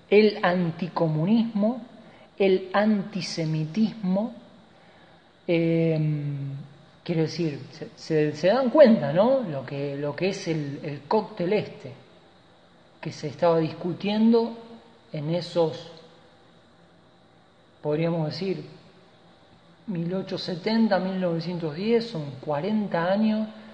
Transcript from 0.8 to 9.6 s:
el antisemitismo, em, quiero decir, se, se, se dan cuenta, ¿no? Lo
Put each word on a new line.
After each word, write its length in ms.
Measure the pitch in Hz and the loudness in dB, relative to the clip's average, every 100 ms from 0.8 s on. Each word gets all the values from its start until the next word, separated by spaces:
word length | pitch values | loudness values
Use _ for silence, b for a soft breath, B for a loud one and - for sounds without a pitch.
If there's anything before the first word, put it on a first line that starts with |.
| 170 - 165 156 170 226 226 202 214 247 - B B B B - | -6 -2 0 0 2 2 2 0 0 -2 -8 B B B B 0
el 320 | 196 185 - | 2 2 0
antisemitismo, 1600 | 196 214 214 175 185 - - 156 156 156 214 220 - 185 190 233 - - - - B B B B B B _ - | 0 2 2 -2 -6 -6 -4 -2 -2 -2 0 -2 -2 -2 -2 -2 -8 -20 -20 -20 B B B B B B _ -2
em, 1080 | 165 165 165 165 156 151 151 143 143 139 139 143 - - - | 0 2 2 2 2 0 -2 -4 -6 -8 -10 -14 -20 -20 -12
quiero 200 | - 165 | -4 -2
decir, 360 | 160 156 165 135 - | -2 -2 -4 -6 -12
se, 180 | - - - | -16 -16 -14
se, 380 | - 156 151 147 | -2 0 0 2
se 100 | 175 | 2
dan 220 | 240 262 | 2 4
cuenta, 420 | 262 233 226 139 | 8 8 8 2
¿no? 300 | 160 233 269 | 2 4 2
Lo 240 | 208 139 | 0 -6